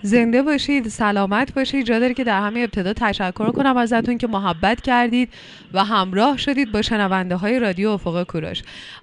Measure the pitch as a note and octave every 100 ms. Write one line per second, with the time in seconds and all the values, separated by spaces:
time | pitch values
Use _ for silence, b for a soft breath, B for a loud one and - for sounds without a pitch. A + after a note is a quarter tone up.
0 | G3+ A#3+ A#3 A#3+ C#4+ C#4+ - C#4+ A3 -
1 | G#3 G3+ G3 G#3 C#4 C4+ C4 C#4 A#3 A3+
2 | B3+ B3+ A#3+ G3 G3+ A#3 A#3 G#3+ F3+ G#3
3 | A3+ G3 F#3 - G#3+ - C4+ B3+ A#3 A#3
4 | A3+ A#3+ A#3 G3+ G3 E3 F#3 A#3+ - A#3+
5 | A#3+ A#3+ B3 B B B B F#3 G3+ G#3+
6 | F#3 F#3+ C4 C#4 - C4+ C4+ G#3 G#3+ A3
7 | G3 F#3+ F3+ F3 G3+ B3+ A3 F3+ G#3 G3+
8 | F3 E3+ F3+ E3 D#3 - - B B B